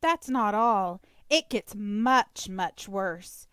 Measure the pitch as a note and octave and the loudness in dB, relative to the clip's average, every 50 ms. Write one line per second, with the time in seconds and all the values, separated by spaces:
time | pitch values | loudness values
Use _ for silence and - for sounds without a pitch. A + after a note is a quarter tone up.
0 | - D#4+ E4 E4 - - B3+ C4 A#3 G#3 G3+ G#3 A3+ A#3+ A#3 G3+ F#3+ F3+ F3 F#3+ | 2 2 0 0 -2 -2 0 0 2 2 2 2 4 4 4 2 2 -2 -4 -8
1 | - _ _ _ - - C#4+ D#4+ D#4 _ - A#3 - - - G#3 G#3 G3+ G3+ G#3 | -14 _ _ _ -4 2 2 2 2 _ -4 -4 -4 -4 -10 -10 -8 -6 -2 0
2 | A3+ B3 C4 B3+ - - _ - - - F#3 F#3 F#3+ E3 - - - - G3 G3 | 2 4 4 4 4 2 _ -12 -12 -10 -6 -4 -4 -6 -6 -8 -16 -8 -6 -4
3 | F#3+ F#3+ E3+ E3+ F3+ - - - - - | -4 -4 -4 -6 -10 -18 -20 -20 -20 -20